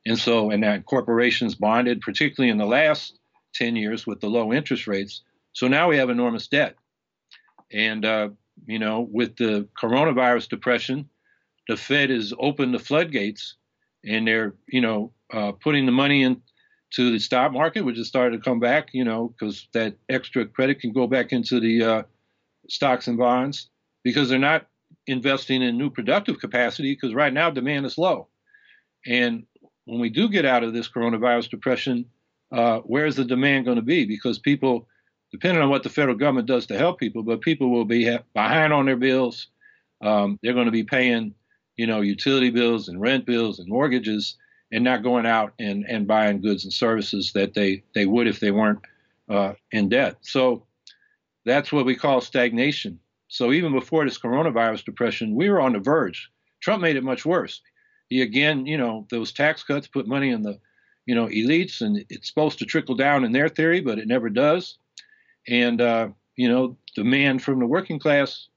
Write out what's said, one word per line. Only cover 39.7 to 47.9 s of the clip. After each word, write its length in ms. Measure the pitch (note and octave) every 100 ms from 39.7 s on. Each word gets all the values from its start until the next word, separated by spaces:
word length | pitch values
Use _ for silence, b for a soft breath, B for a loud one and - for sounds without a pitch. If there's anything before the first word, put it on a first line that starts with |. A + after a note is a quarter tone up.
| b b _
Um, 380 | G#2 G#2+ G2+ G2+
they're 120 | A2+
gonna 160 | B2 A#2+
be 140 | A2+
paying, 500 | G#2 C3+ B2+ A#2 G#2+ - _ _ _ -
you 100 | A#2
know, 160 | G#2+
utility 480 | G2+ G2+ C3+ C3+ B2+
bills 380 | A#2 A#2 A2+ G2
and 120 | F2+
rent 260 | A2 C3+ -
bills 320 | A#2+ A2+ G2
and 100 | F2+
mortgages 680 | A#2 D3 B2+ A2 G#2+ G#2 - b b b
and 140 | A2+
not 180 | B2 B2
going 240 | A#2 B2 A2+
out 280 | A2+ G#2+ -
and, 260 | G#2+ G2+ G#2
and 180 | A2+ G2+
buying 340 | A2 G#2+ G2+
goods 220 | G#2 G2
and 80 | F#2+
services 600 | - A#2 A2+ G#2 G2+ F2
that 220 | G2+ G2
they, 280 | G#2 G2 F#2+ -